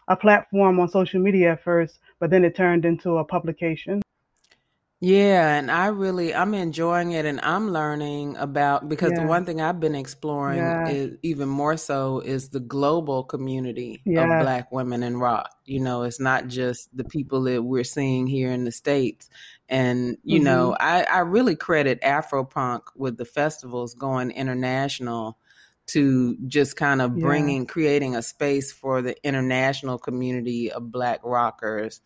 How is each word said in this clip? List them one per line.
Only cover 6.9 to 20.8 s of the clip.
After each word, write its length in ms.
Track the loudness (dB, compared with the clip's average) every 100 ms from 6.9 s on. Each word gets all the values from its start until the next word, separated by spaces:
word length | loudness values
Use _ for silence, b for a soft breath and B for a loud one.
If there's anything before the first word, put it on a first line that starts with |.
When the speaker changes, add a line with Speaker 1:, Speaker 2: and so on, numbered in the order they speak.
| 0 0
Speaker 2:
it, 140 | -2 -2
and 140 | -2
I'm 280 | -2 -2 -2
learning 640 | -2 -2 -4 -4 -6 -8 -6
about, 520 | -4 0 0 0 -2
because 240 | -2 0
the 80 | 0
Speaker 1:
Yeah. 60 | 2
Speaker 2:
one 180 | 0 0
thing 160 | -2
I've 180 | -4 -2
been 140 | -2
exploring 640 | -2 -6 -8 -6 -4 -2 0
Speaker 1:
Yeah. 320 | 0 0 -2
Speaker 2:
is, 280 | -2 -4 -4
even 260 | -4 -2 -2
more 300 | 0 0 0
so, 420 | -2 -2 -2 -2
is 300 | -4 -6 -6
the 100 | -8
global 640 | -6 0 2 2 0 -4
community 800 | -4 -6 -6 -4 -4 -6 -10 -6 0
Speaker 1:
Yeah. 180 | 2
Speaker 2:
of 200 | 4 4
Black 280 | 2 0 -4
women 320 | -6 -4 -2
in 140 | -2 0
rock. 340 | 0 0 -4 -14 -8
You 160 | -4
know, 200 | -2 -2
it's 180 | -4 -4
not 280 | 0 0 -2
just 480 | -4 -4 -4 -10 -12
the 60 |
people 400 | -8 -6 -4 -2
that 200 | 0 0
we're 200 | 0 -2
seeing 420 | -2 -2 0 0 0
here 260 | 0 -2
in 120 | -2
the 80 | -4
States. 580 | -4 0 0 0 -4 -14 B B B -4
And, 480 | 0 2 0 -2 -6
you 160 | 0 2
know, 320 | 4 4 2
Speaker 1:
Mm-hmm. 120 | 2